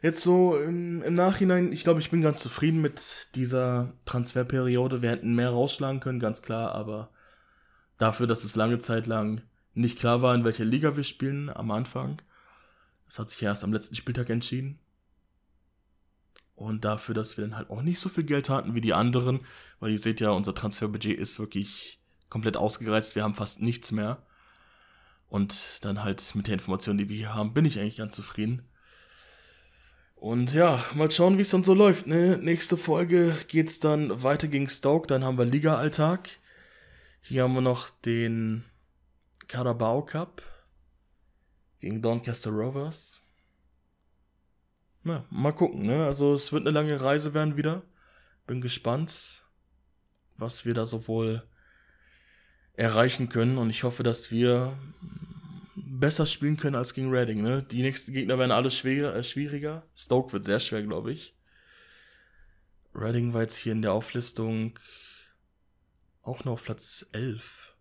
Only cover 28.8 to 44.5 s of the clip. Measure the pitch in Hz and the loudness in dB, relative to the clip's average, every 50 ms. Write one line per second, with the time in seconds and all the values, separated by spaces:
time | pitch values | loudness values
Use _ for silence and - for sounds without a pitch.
28.8 | _ _ - - - _ - - - - - _ _ _ _ _ _ _ _ _ | _ _ -20 -20 -20 _ -20 -20 -20 -20 -20 _ _ _ _ _ _ _ _ _
29.8 | _ _ _ _ _ _ _ _ - 107 117 120 123 123 139 156 175 170 147 120 | _ _ _ _ _ _ _ _ -6 -2 0 0 0 2 4 6 6 6 6 2
30.8 | 123 - - 147 156 151 156 - 170 185 196 190 202 196 - 185 180 190 190 190 | -2 -4 0 2 2 2 4 6 6 6 6 6 4 4 2 4 6 6 8 8
31.8 | 208 202 170 - - 147 156 170 175 185 185 - - 165 170 165 - - 175 170 | 8 8 6 4 0 0 2 4 6 4 4 4 2 0 0 0 2 0 0 0
32.8 | - - 156 165 180 165 175 180 175 170 160 156 - - - 160 160 160 - - | 2 0 2 2 2 4 4 6 6 4 2 -2 -6 0 2 2 2 2 0 0
33.8 | - 151 151 151 151 123 95 120 127 131 143 147 160 151 143 139 139 135 - - | 2 2 2 2 0 -2 -2 0 2 2 2 2 0 0 0 0 0 0 -2 0
34.8 | - 139 147 165 160 - 139 131 131 131 127 123 123 120 131 160 151 156 156 117 | 2 4 4 4 2 2 0 0 2 0 2 2 2 4 4 4 4 4 2 4
35.8 | 135 151 151 - 151 160 180 185 - - - _ _ _ - - - _ _ - | 0 0 0 2 2 2 2 0 -4 -12 -20 _ _ _ -20 -20 -20 _ _ -20
36.8 | - _ - - _ _ _ _ _ - 127 131 127 127 127 127 127 127 123 123 | -20 _ -20 -20 _ _ _ _ _ -4 0 2 2 2 2 2 2 2 2 0
37.8 | - - _ _ - 117 117 117 117 117 113 113 113 110 110 113 117 - _ _ | -4 -12 _ _ -2 0 0 0 0 0 0 -2 -2 -2 -2 -4 -8 -12 _ _
38.8 | _ _ _ _ _ _ _ _ _ _ _ _ - - - 123 123 127 117 117 | _ _ _ _ _ _ _ _ _ _ _ _ -20 -10 -6 -4 -2 -2 0 0
39.8 | 117 110 117 139 147 - - 156 175 180 _ - - - - - _ _ _ _ | 0 0 0 0 -2 -4 -6 -6 -6 -6 _ -20 -18 -18 -20 -20 _ _ _ _
40.8 | _ _ _ _ _ _ _ _ _ _ _ _ _ _ _ _ _ _ _ _ | _ _ _ _ _ _ _ _ _ _ _ _ _ _ _ _ _ _ _ _
41.8 | - - 104 110 113 113 117 117 120 120 113 - - 113 107 107 110 127 135 139 | -8 -6 -4 -2 0 0 0 0 -2 -4 -6 -4 -4 -4 -2 -2 -2 -2 -4 -4
42.8 | 143 160 156 - - - - - _ _ _ _ _ _ _ _ _ _ _ _ | -6 -6 -8 -12 -14 -16 -18 -18 _ _ _ _ _ _ _ _ _ _ _ _
43.8 | _ _ _ _ _ _ _ _ _ _ _ _ _ _ | _ _ _ _ _ _ _ _ _ _ _ _ _ _